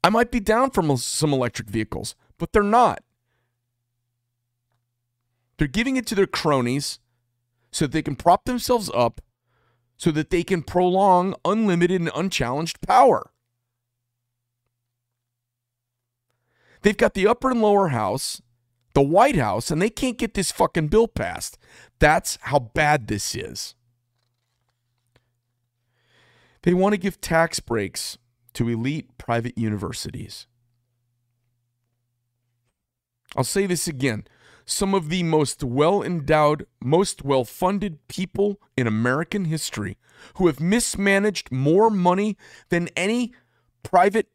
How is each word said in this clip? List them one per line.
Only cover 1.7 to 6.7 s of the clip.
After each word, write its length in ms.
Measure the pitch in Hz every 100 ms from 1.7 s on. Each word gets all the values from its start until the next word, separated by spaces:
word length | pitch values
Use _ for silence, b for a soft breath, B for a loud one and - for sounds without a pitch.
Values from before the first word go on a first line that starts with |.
| 110 107 - - - _ _
but 160 | 165
they're 100 | 214
not. 400 | 202 233 226 101 _ _ _ _ _ _ _ _ _ _ _ _ _ _ _ _ _ _ _ _ _ _ _ _ _ _
They're 120 | 151
giving 280 | 196 240 262
it 100 | 233
to 60 | 202
their 100 | 190
cronies 720 | - 160 139 120